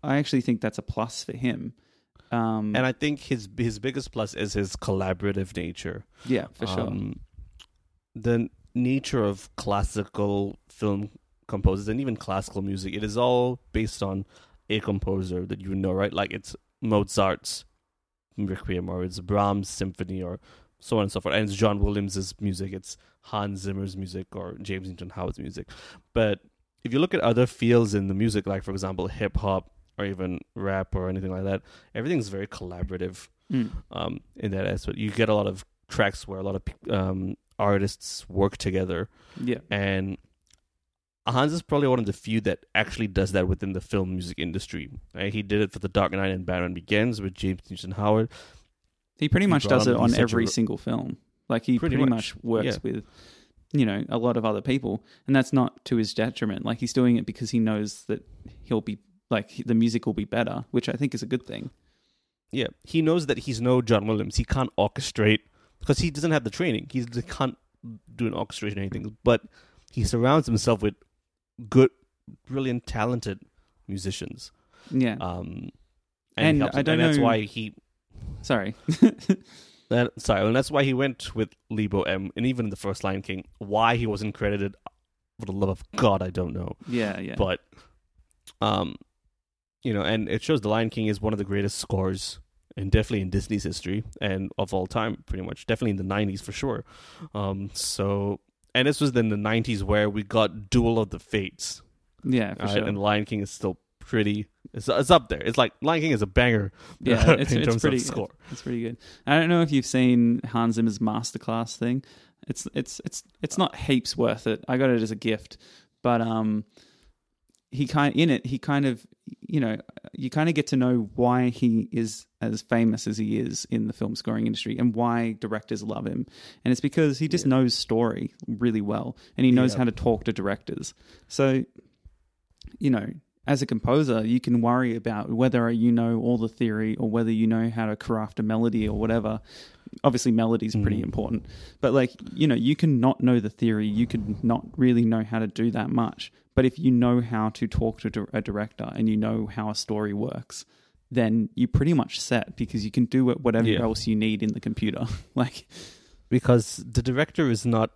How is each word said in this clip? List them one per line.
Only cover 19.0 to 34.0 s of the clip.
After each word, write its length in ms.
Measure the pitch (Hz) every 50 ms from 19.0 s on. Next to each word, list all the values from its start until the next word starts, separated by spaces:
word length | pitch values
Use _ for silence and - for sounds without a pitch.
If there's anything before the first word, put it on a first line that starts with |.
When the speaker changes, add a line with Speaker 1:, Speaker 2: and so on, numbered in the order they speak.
| 90
Speaker 2:
it's 160 | 92 90 98
Brahms' 480 | 90 90 104 104 101 101 101 101 98 -
Symphony, 540 | - - 98 95 90 - 95 90 95 92 90
or 160 | 87 90 92 _ - - _ _ _ _ _
so 180 | - - 120 110
on 40 | 101
and 80 | 98 -
so 80 | 101
forth. 140 | - - 71
And 140 | 101 107 104
it's 100 | 98 98
John 220 | 110 107 104 101
Williams's 540 | 101 107 104 104 101 98 92 98 92 - - _
music, 320 | 104 101 95 87 95 98 98
it's 240 | 95 95 - - _ _ _ _ _ _
Hans 380 | - - 107 101 101 98 95
Zimmer's 360 | 92 98 98 98 98 95 92
music, 320 | 95 95 92 90 92 95 _ -
or 200 | 95 92 90 - - 104
James 260 | 98 95 95 92 95
Newton 220 | 90 85 92 92
Howard's 280 | - - 92 95 - -
music. 300 | - 69 - - 98 - - - - - - - _ _ _
But 260 | 117 113 107 101 - _ _ _ _ _ _ _ _ _
if 80 | 117 117
you 60 | 139
look 120 | 165 180 -
at 80 | 175
other 260 | - 117 117 117 123
fields 480 | 120 - - 113 117 117 120 117 104 101
in 140 | 101 98 98
the 60 | 95
music, 320 | 98 110 117 101 104 95
like, 160 | 101 98 95 -
for 80 | -
example, 380 | 98 98 98 95 95 92 87 95
hip-hop, 640 | - - 110 98 - - - 101 95 95 - - _ _ _ _ _ -
or 40 | 104
even 340 | 98 98 90 92 92 90 82 - _ _
rap 400 | - 98 98 98 95 95 - -
or 120 | 95 90 92
anything 220 | 92 95 95 92
like 140 | 92 92 95
that. 180 | 98 98 95 - - - - _ _ _
Everything's 340 | 110 113 151 180 156 113 98
very 180 | 98 98 101
collaborative, 840 | - - - - 90 87 87 90 92 95 90 92 92 92 - - - _ _ _ _ 180
Speaker 1:
Mm. 180 | 131 117 107 - - - _
Speaker 2:
um, 300 | - 85